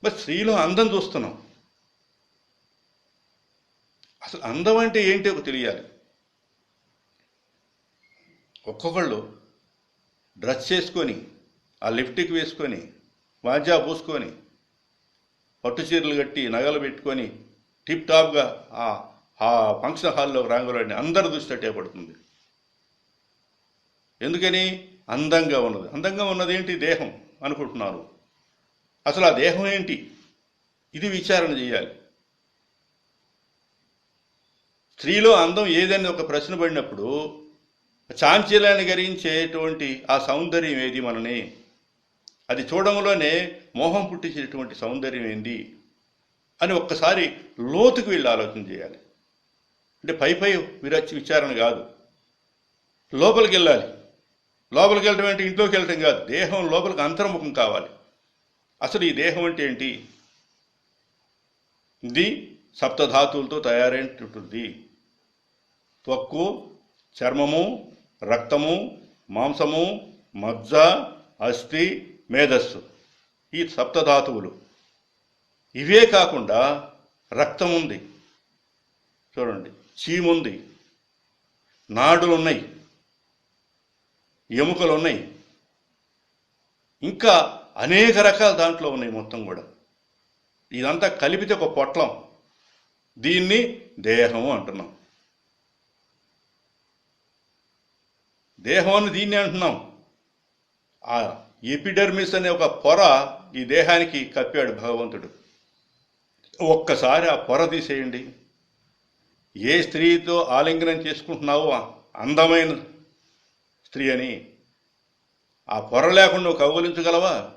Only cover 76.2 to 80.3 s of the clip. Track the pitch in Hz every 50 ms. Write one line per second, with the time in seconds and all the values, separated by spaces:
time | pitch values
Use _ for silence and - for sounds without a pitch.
76.2 | 180 170 160 139 113 101 104 113 127 139 147 147 143 - - _ _ _ _ _
77.2 | _ _ 104 113 151 151 - - 185 175 170 165 160 143 107 92 - - - _
78.2 | _ _ _ _ _ _ _ _ _ _ _ _ _ _ _ _ _ _ _ _
79.2 | _ _ _ - 123 117 104 98 92 90 - _ _ _ _ - - - 165 180
80.2 | 175 170